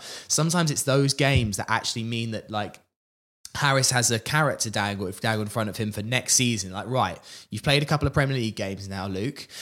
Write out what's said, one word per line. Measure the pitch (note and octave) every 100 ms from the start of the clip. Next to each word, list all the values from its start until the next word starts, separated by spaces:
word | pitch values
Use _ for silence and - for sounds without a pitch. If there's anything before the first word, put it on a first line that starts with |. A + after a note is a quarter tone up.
| - - -
Sometimes | - D#3+ F3 D#3+
it's | C#3
those | - C3+ C#3
games | C3 C#3 C3+ A2+ G2
that | A2
actually | A2 - -
mean | A2+ A#2 A#2
that, | G#2+ -
like, | G#2+ G2+ - _ _ _ _ _ _ -
Harris | - C#3+ C3+ B2
has | B2 A#2
a | A2+
carrot | - D3+ D3+ G2+
to | A#2
dangle, | G#2+ G#2 G2+ G2
dangle | - A2+ A2
in | G#2
front | A2+ G#2+
of | F#2
him | G#2+
for | G#2
next | G#2+ B2+ -
season. | - B2+ A2+ F#2+
Like, | F#2 G2
right, | B2+ G2 E2 - - -
you've | A2
played | - C#3+
a | D3
couple | D3+ C#3+
of |
Premier | C#3+ C#3 C3
League | A2+ G#2
games | G2+ G2 G2
now, | G2 F#2+
Luke. | F#2+ A2+ - - -